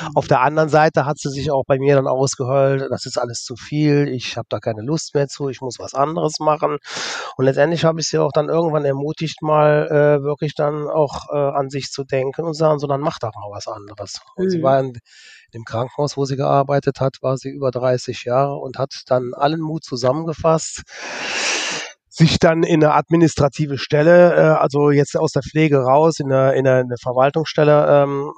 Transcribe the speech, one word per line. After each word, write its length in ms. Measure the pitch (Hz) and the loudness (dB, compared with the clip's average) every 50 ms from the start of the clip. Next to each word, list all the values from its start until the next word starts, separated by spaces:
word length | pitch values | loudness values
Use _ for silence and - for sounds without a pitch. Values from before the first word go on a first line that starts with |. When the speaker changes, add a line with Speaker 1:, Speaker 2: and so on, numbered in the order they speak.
Speaker 1:
Mhm. 100 | 156 156 147 | -10 -4 -2
Speaker 2:
auf 120 | 143 - - | -2 0 2
der 140 | 147 127 | 2 4
anderen 280 | 127 139 156 156 160 147 | 2 2 2 2 0 2
Seite 360 | 139 156 156 160 - 160 131 | 4 4 4 4 2 0 -2
hat 140 | 139 151 - | -2 -4 -6
sie 100 | - 147 | -6 -8
sich 220 | 135 139 135 151 | -8 -6 -4 -2
auch 120 | 143 135 127 | -2 -2 0
bei 120 | - 139 131 | 0 0 2
mir 160 | 135 143 143 | 4 4 4
dann 120 | 135 131 139 | 4 4 2
ausgeheult: 800 | 131 131 135 135 - - 131 123 135 139 135 135 135 135 135 131 | 0 0 0 -2 -2 -4 -4 -2 0 2 2 2 0 0 -4 -4
„Das 140 | 123 - - | -6 -8 -8
ist 120 | 131 - 131 | -8 -6 -4
alles 260 | 123 120 117 - - | -4 -4 -6 -10 -12
zu 120 | - 123 | -12 -14
viel, 520 | - - - 147 151 151 147 143 143 143 139 | -14 -12 -6 -2 0 2 2 2 2 0 0
ich 280 | 127 123 - - - 117 | -2 -6 -8 -8 -8 -10
hab 120 | 113 - | -10 -8
da 100 | - 104 | -8 -8
keine 220 | - 123 110 107 | -6 -6 -6 -6
Lust 340 | 107 131 160 156 - - - | -6 -4 -4 -6 -4 -4 -2
mehr 120 | 147 143 139 | -2 -2 -2
zu, 200 | - - 147 139 | -6 -8 -8 -8
ich 120 | 123 - | -8 -8
muss 180 | 131 127 117 - | -10 -12 -10 -10
was 140 | 110 98 - | -12 -8 -2
anderes 460 | 131 139 151 160 175 160 156 151 - | -2 -2 0 0 -2 -4 -4 -4 -2
machen.“ 380 | 156 156 151 151 156 151 147 - - - - - - - - - - - - - | 0 0 0 0 0 -4 -4 -4 -10 -12 -12 -10 -10 -10 -10 -10 -10 -10 -4 0
Und 80 | 131 | 0
letztendlich 400 | 135 135 143 143 160 170 147 151 | 2 2 4 2 2 2 2 2
habe 140 | 160 160 165 | 0 0 0
ich 60 | 147 - | -2 -2
sie 100 | - 160 | 0 0
auch 120 | 156 147 - | 0 0 0
dann 160 | 156 147 147 | 0 0 0
irgendwann 360 | 147 165 170 165 151 151 143 | 0 0 0 0 0 0 0
ermutigt, 560 | 139 135 139 143 151 160 - 165 147 - - | -2 -2 -2 -4 -6 -6 -6 -6 -8 -8 -6
mal, 460 | 160 151 151 151 151 151 151 151 156 - | -2 0 2 4 4 4 4 2 2 2
äh, 360 | 160 147 147 147 147 143 139 | 2 2 4 4 4 2 0
wirklich 320 | 147 147 - 160 147 - | -2 -4 -4 -4 -6 -4
dann 320 | - 151 147 151 151 147 139 | -2 -2 -2 -2 -4 -6 -4
auch, 400 | - 160 147 131 - - - - | 0 0 0 0 -2 -8 -10 -6
äh, 60 | - 143 | -4 -2
an 320 | 143 139 135 139 139 131 | -2 -2 -2 -2 -4 -4
sich 220 | 135 139 131 - | -6 -8 -8 -8
zu 120 | - - 135 | -10 -10 -8
denken 400 | - 139 135 127 139 131 - 165 | -4 -2 -2 -2 -2 -4 -6 -6
und 100 | 170 156 | -6 -2
sagen: 240 | 147 160 156 151 143 | 0 2 2 2 0
„So, 80 | 143 143 | -2 -4
dann 140 | 139 139 | -4 -2
mach 180 | 147 160 - - | -2 -4 -6 -6
doch 140 | - 110 - | -8 -10 -10
mal 140 | 107 104 104 | -10 -14 -14
was 160 | 101 101 - 117 | -14 -12 -12 -12
anderes.“ 540 | 107 107 101 101 107 - 101 - - - - _ _ | -12 -12 -14 -16 -16 -16 -14 -14 -16 -18 -20 _ _
Und 140 | - 185 190 | -4 -2 -2
sie 80 | 185 165 | 0 0
Speaker 1:
Mhm. 40 | 139 | 2
Speaker 2:
war 160 | 131 135 135 | 2 2 2
in, 180 | 135 131 120 117 - _ _ - - - - - _ _ | 2 -2 -6 -12 -18 _ _ -20 -20 -20 -20 -20 _ _
im 140 | - 117 113 | -18 -16 -12
Krankenhaus, 520 | - - 113 127 123 - - 147 143 - 139 | -8 -6 -6 -6 -6 -4 -4 -4 -4 -2 -4
wo 80 | 139 | -4
sie 100 | 131 139 131 | -4 -2 -2
gearbeitet 640 | 143 143 139 139 139 139 143 139 - 143 - - | 0 2 2 2 2 0 -2 -2 -2 -2 -2 -2
hat, 160 | 131 135 - - | -2 -4 -4 -4
war 160 | - 131 135 131 | -4 -4 -4 -4
sie 120 | - 135 | -6 -10
über 220 | 139 143 139 127 | -8 -4 -4 -4
dreißig 520 | 123 123 123 131 127 120 - - 117 - - | -2 -2 0 0 0 0 -2 -6 -10 -8 -6
Jahre 300 | 120 120 131 139 143 143 | -2 0 0 0 0 -2
und 220 | - - 131 123 - | -6 -10 -10 -6 -6
hat 260 | 131 - - - - - | -6 -6 -8 -10 -4 -2
dann 260 | 127 127 127 123 123 | -2 -2 -2 -4 -4
allen 260 | - - 143 160 165 | -2 0 0 0 -2
Mut 220 | 160 156 156 160 - | -4 -6 -6 -8 -8
zusammengefasst, 1000 | - 139 120 120 127 135 160 165 165 151 - - 160 160 160 - - - - - - - - - - - - - - - - - - - - - - - - - - - _ _ _ | -8 -6 -2 0 0 0 0 -2 -6 -6 -2 0 2 2 2 0 -6 -12 -14 -16 -16 -16 -16 -14 -12 -12 -10 -10 -8 -6 -6 -4 -4 -4 -4 -6 -6 -8 -8 -10 -12 -16 _ _ _
sich 300 | - - 165 - - - | 0 4 4 4 4 4
dann 240 | - 170 165 165 165 | 2 2 2 2 2
in 200 | 165 175 156 156 | 2 4 4 4
eine 100 | 151 - | 4 4
administrative 840 | 147 - - 165 170 170 151 - - 139 139 - - 156 143 143 123 | 2 2 2 2 4 4 4 4 2 0 0 0 -2 -4 -4 -4 -6
Stelle, 560 | - - - 147 156 165 175 175 175 175 151 | -6 0 2 2 6 6 8 8 8 8 6
äh, 40 | 156 | 6
also 500 | 160 156 156 143 143 147 131 143 147 147 | 6 6 4 4 2 0 2 2 4 4
jetzt 260 | 143 143 143 - - 165 | 4 4 2 2 0 -2
aus 140 | 160 151 - | -2 0 -2
der 80 | 139 123 | -2 -4
Pflege 360 | - - 156 156 156 143 135 | -2 0 2 2 4 4 2
raus, 400 | 123 127 131 147 160 165 151 - | 4 4 4 6 6 4 2 0
in 120 | 147 135 | -2 0
eine, 240 | 135 131 131 135 135 | 2 2 4 4 4
in 100 | 135 131 | 2 2
eine, 140 | 135 127 127 | 4 4 2
eine 180 | 127 123 123 117 | 2 0 -4 -8
Verwaltungsstelle, 1080 | - 127 123 127 131 143 - 165 151 - - - 151 147 151 147 151 151 147 143 139 | -6 -4 0 2 2 2 2 0 -4 -2 0 2 4 4 6 4 6 4 4 4 4
ähm, 280 | 139 143 139 139 151 - | 2 0 -4 -6 -6 -8